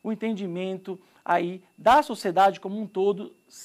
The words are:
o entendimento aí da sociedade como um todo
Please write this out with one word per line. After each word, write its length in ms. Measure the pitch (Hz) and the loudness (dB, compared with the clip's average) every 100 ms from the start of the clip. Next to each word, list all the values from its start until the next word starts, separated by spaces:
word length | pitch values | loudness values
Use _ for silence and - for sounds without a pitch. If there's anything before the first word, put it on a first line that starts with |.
o 100 | - | -8
entendimento 880 | 220 220 202 196 175 185 190 190 185 _ _ | -6 -4 -4 -4 -6 -6 -6 -10 -12 _ _
aí 380 | - 175 175 185 - - | -2 0 0 -6 -14 -2
da 240 | 185 277 | 4 4
sociedade 560 | 294 226 196 175 196 185 | 4 -2 -2 4 4 2
como 180 | 190 208 | -6 -8
um 80 | |
todo 480 | 214 190 202 196 339 - _ - | -8 -2 0 0 -6 -16 _ -20